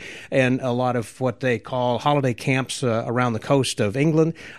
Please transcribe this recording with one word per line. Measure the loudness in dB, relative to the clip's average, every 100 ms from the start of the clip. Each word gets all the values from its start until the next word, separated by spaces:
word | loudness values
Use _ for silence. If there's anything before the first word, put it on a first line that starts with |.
| -4 -16 -2
in | 2 2 2
a | 0
lot | 0 0 0
of | -4 -4
what | -4 -2
they | -2 -2
call | -2 -2 0 2
holiday | 2 2 2
camps, | -2 0 -2 -2 -2
uh, | 0 0 0
around | 0 0
the | 0
coast | 2 2 2 0
of | 0 2
England. | 2 4 2 0 -12